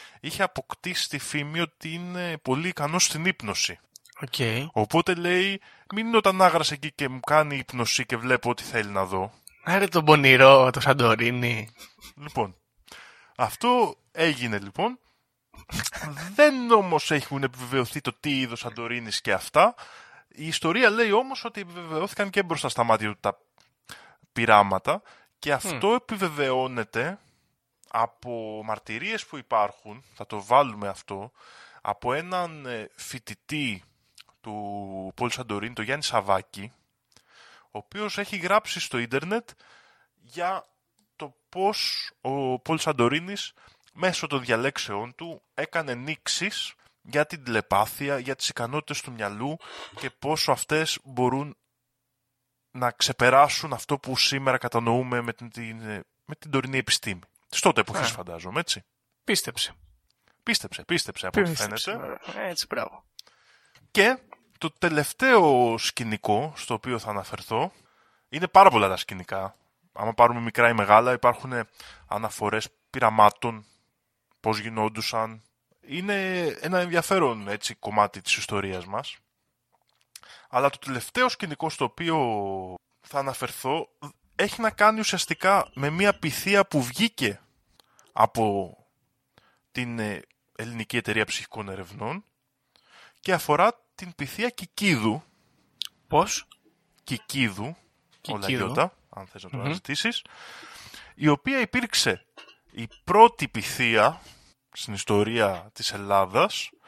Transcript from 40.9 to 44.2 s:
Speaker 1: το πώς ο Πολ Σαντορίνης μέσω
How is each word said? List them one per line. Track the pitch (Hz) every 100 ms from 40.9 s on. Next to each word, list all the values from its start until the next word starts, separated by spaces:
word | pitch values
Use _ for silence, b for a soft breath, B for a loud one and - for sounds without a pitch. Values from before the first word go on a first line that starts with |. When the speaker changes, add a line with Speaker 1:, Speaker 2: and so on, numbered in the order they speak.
| _ _ -
Speaker 1:
το | 147 - _
πώς | 180 190 214 - - - -
ο | 127 139 135 127
Πολ | - 160
Σαντορίνης | - 135 117 147 175 202 - - b b b
μέσω | - 185 170